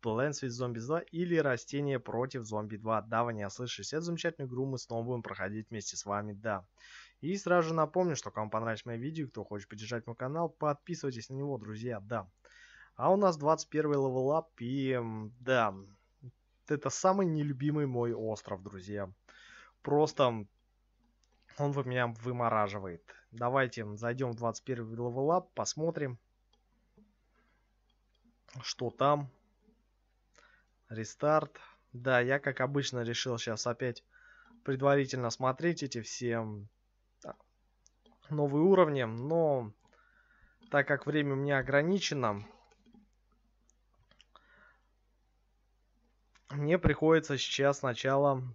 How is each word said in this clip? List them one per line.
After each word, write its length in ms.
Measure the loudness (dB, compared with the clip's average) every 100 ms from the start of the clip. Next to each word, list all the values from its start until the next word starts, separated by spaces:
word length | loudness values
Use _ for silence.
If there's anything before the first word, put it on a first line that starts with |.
Plants 420 | -2 0 0 -2
vs 60 | -6
Zombies 360 | -4 -4 -4 -2
два 140 | -2
или 360 | -2 -4 2 4
Растения 640 | 4 0 -2 -2 0 -2
против 460 | -2 -2 -2 -4 -4
Зомби 320 | -4 -4 -6
два. 240 | 0 -2
Да, 240 | 0 0 0
вы 80 |
не 120 | -2 -6
ослышались, 460 | -6 -8 -8 -4
эту 120 | -4
замечательную 440 | -4 -2 -4 -4 -6
игру 160 | -4 -2
мы 120 | -4
снова 260 | -4 -4
будем 200 | -2 -4
проходить 460 | -4 -6 -4 -4 -8
вместе 280 | -8 -8 -10
с 80 | -4
вами, 280 | -4 -4
да. 320 | -6 -4 -4 -6 _ -20 -20 -20 _
И 160 | -4 -4
сразу 320 | 2 4 4
же 40 |
напомню, 420 | 2 2 2 0 0
что 160 | -4
кому 180 | -4 -2
понравилось 360 | -2 -2 -4 -6
мои 120 | -6
видео, 300 | -6 -6 -8
кто 160 | -8
хочет 240 | -8 -10 -10
поддержать 400 | -12 -6 -6 -6
мой 80 | -8
канал, 320 | -6 -2 -4
подписывайтесь 840 | -2 -2 -2 -6 -6 -6 -6 -10
на 60 | -8
него, 220 | -6 -6
друзья, 420 | -6 -8 -6 -8
да. 300 | -6 -6 -6 _ -20 -20 -20 -20 -20 -2
А 160 | 4
у 60 | 6
нас 180 | 4 4
двадцать 320 | 2 2 0
первый 260 | -2 2 2
левелап, 540 | 2 2 2 0 -2 -8
и, 320 | -4 -2 0
м, 420 | 0 -2 -6 -10 -10
да, 340 | 2 4 4 0 -16 -20 _ _ -20 _ _ _ -4
это 220 | -4 -2
самый 380 | 2 2 4 2
нелюбимый 600 | 2 -2 0 0 0 0
мой 260 | 0 -2
остров, 500 | -2 -4 -6 -6 -8
друзья. 480 | -8 -14 -8 -6 -6 -10 _ -20 -20 -20 -20 _
Просто 640 | 0 2 2 4 2 2 -8 _ _ _ _ _ _ _ _ _ _ -4
он 140 | -2
в 160 | 0 -2
меня 200 | 0 0
вымораживает. 960 | -2 -6 0 2 4 2 -2 -8 -12 -16 -20 _
Давайте 540 | -4 0 2 0 -2 -8 -4
зайдем 360 | -4 -2 -4
в 40 | -2
двадцать 300 | -4 -4 -6
первый 260 | -6 -6
левелап, 600 | -6 -4 -2 2 2 0
посмотрим, 680 | -6 -6 -2 -4 -2 -6 -8 _ _ _ _ _ _ _ _ _ _ _ _ _ _ _ _ _ _ _ _ _ _ _ -12
что 280 | -10 -4 -6
там. 400 | 2 2 2 -2 _ _ _ _ _ _ _ _ _ _ -20 _ _ _ _ _
Рестарт. 680 | -10 -10 -2 2 2 2 -12 -20 _ _
Да, 260 | -6 2 4
я, 200 | 4 2
как 200 | 0 0
обычно, 420 | 0 2 0 -2
решил 340 | -2 -2 -2 -4
щас 300 | -4 -2 -2
опять 360 | -2 -2 -4 _ _ -20 -20 -20 -12
предварительно 680 | -4 2 6 6 4 0 -2
смотреть 520 | 0 0 2 0 0
эти 200 | -4 -6
все, 300 | -8 -4 0
м, 360 | 0 -2 -8 -12 _ _ _ _ _
а, 120 | -16 -16 _ _ _ _ _ _ _ _ -6
новые 340 | 0 2 4
уровни, 400 | 8 8 8 4
но 680 | 0 -2 0 2 4 2 -2 -12 _ _ _ _ _ _ _ _ -2
так 180 | 0 2
как 180 | 0 2
время 280 | 0 2
у 40 | 0
меня 220 | 2 0
ограничено, 840 | 4 4 4 2 0 0 0 0 -8 -20 _ _ _ -20 _ _ _ _ _ _ _ _ _ _ _ _ -20 -20 _ -20 -20 _ _ _ _ _ _ _ _ _ _ _ _ _ _ _ _ _ _
мне 280 | -4 2 4
приходится 600 | 4 4 6 6 4 -4
сейчас 420 | -2 2 2 2
сначала. 640 | -2 -2 2 4 4 2 -4